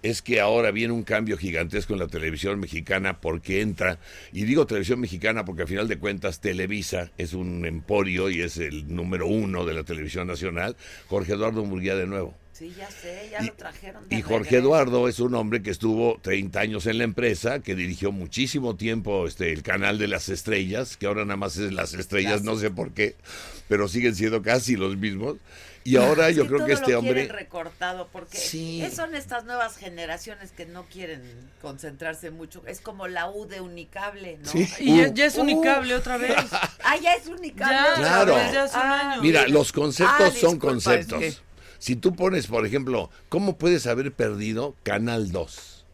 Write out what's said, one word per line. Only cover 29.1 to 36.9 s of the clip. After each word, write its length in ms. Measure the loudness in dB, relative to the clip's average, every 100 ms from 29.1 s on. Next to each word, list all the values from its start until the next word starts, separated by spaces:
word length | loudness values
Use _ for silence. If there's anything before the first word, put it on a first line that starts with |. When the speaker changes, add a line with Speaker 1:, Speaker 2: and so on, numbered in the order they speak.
Speaker 2:
estas 320 | -8 -8 -10 -6
nuevas 320 | -4 -4 -6
generaciones 720 | -16 -10 -8 -8 -10 -16 -18
que 140 | -16 -16
no 180 | -16
quieren 380 | -16 -14 -12 -12 -16 -20 -20 _
concentrarse 680 | -16 -12 -14 -10 -10 -8 -12
mucho. 320 | -14 -16 -16 -14
Es 160 | -14
como 260 | -14 -12 -8
la 220 | -6 -6
U 160 | -8 -12
de 160 | -12
Unicable, 760 | -14 -14 -14 -10 -10 -10 -14 -12
¿no? 60 | -4
Speaker 1:
Sí. 180 | 0 0 0
Speaker 3:
Y 180 | 6 8
ya, 100 | 8
Speaker 1:
U. 60 |
Speaker 3:
ya 100 | 4
es 120 | 2 4
Speaker 2:
U. 20 |
Speaker 3:
Unicable 540 | 2 4 4 4 2
otra 240 | -2 0 -2
vez. 160 | 2
Speaker 2:
<laughs> 500 | 2 0 -2 -4 -2
Ah, 120 | 0